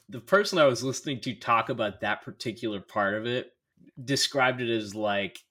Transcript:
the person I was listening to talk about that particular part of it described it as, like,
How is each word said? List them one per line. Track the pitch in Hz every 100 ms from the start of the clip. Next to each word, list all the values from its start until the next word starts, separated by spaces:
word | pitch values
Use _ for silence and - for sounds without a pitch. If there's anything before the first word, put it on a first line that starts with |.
| _
the | 123
person | - 196 208 180
I | 143
was | 120
listening | 131 127 160 127
to | 131
talk | 107 - 117 113
about | 117 107 92
that | 104 104
particular | - - 120 107 113 101
part | - 107 98
of | 107 117
it | 123 - _ _ _ - -
described | 120 135 - 139 127 127
it | 120
as, | 113 104
like, | 104 107 101 98 - _